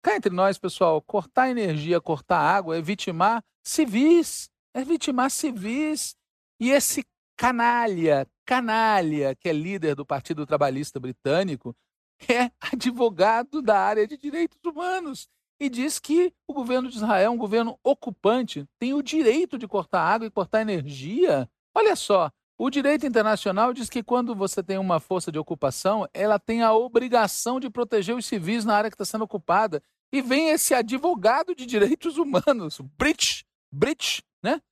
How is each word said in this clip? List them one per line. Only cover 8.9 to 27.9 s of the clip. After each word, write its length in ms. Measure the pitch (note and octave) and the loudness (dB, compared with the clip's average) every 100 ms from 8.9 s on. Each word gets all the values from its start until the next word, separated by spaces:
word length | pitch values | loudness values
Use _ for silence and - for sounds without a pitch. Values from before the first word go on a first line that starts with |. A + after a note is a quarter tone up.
| G#3 D#3+ D3+ C3+ C3 | 4 2 0 -2 -2
que 140 | F3+ | -2
é 40 | |
líder 420 | D3+ D#3+ G3 D#3+ C#3+ | -2 -2 -2 -2 -2
do 100 | D3 | -4
Partido 400 | C#3 - D#3 D3 | -6 -4 -8 -2
Trabalhista 540 | D3+ C#3+ C3 D3+ C3+ | 2 2 0 -6 -8
Britânico, 760 | B2+ B2 C3+ D#3 G3 C3+ B2 - _ _ _ _ - | -10 -6 0 0 0 -4 -10 -16 _ _ _ _ 0
é 220 | A#3+ B3 _ | 2 2 _
advogado 1000 | - C4 B3+ A#3+ A#3 F3 G3 A3+ A#3+ D4+ | -8 -4 -4 0 0 4 2 2 -2 -4
da 180 | B3 G3+ | 2 4
área 280 | F#3+ G#3+ G#3+ | 4 2 -2
de 100 | D4 | -2
direitos 420 | D4 D4+ E4+ _ | -8 -4 -4 _
humanos 640 | E4+ D4+ F4+ F#4 E4 C4 - _ _ _ | -8 -6 -4 -4 -6 -12 -16 _ _ _
e 80 | C#4+ | -6
diz 320 | A#3+ C#4 - | -4 -4 -4
que 320 | - D#4+ F4+ _ - | 0 2 2 _ -10
o 60 | |
governo 360 | C#4+ A#3+ B3+ B3+ | -8 -2 -2 -2
de 60 | A#3+ | -4
Israel 300 | G#3+ G3 G#3 | 0 2 2
é 40 | |
um 80 | A#3+ | 0
governo 400 | G#3+ A3 A3+ - | 0 0 -2 -2
ocupante, 840 | - C#4+ - G3 G3 A#3+ B3 D3 C#3+ _ | 0 0 -2 0 2 2 -2 -8 -12 _
tem 140 | A#3+ | -4
o 80 | C#4+ | -2
direito 560 | C4+ D#4 B3+ C4+ F4+ B3+ | -2 2 2 2 0 -4
de 100 | A3+ | -4
cortar 340 | G3 F3 F#3 | -4 -2 0
água 260 | D#3+ A3 A3+ | 2 0 -2
e 40 | |
cortar 300 | G3+ F3 A3 | -4 0 0
energia. 880 | A3 F#3 C#3+ C#3 C#3 A#3 F4+ C#3 B2 _ _ - | 0 -4 -6 -10 -8 0 2 2 -2 _ _ 2
Olha 200 | G#4+ F4+ | 2 2
só, 360 | - G3 D#3 _ _ _ | 2 2 2 _ _ _
O 120 | B3 | -2
direito 340 | C#4 C4+ D4+ D4+ | 0 2 2 2
internacional 680 | A3+ G#3+ G#3+ G3+ F#3+ A#3+ | 2 2 0 0 0 0
diz 160 | B3 A3+ | 0 -6
que 140 | B3 | -6
quando 320 | G#3 A#3+ A#3+ | -2 -2 -2
você 300 | G#3+ G3 - | -4 -4 -4
tem 160 | F3+ F#3+ | -4 -4
uma 200 | F#3+ E3 | 0 -2
força 320 | - F#3 E3+ | 0 -4 -2
de 60 | D#3 | -6
ocupação, 680 | D3+ D#3+ C#3 - F#3+ G#3+ F#3+ | -6 -2 -2 0 0 0 -2
ela 280 | - G3+ G#3 | -2 0 0
tem 240 | - A#3 | 0 0
a 100 | A3+ | 4
obrigação 840 | A3 B3 A#3 B3 A#3 G#3 - A#3 C4 | 4 2 0 2 2 2 -2 -4 -4
de 100 | B3+ | -6
proteger 460 | A3+ A#3+ | -6 -2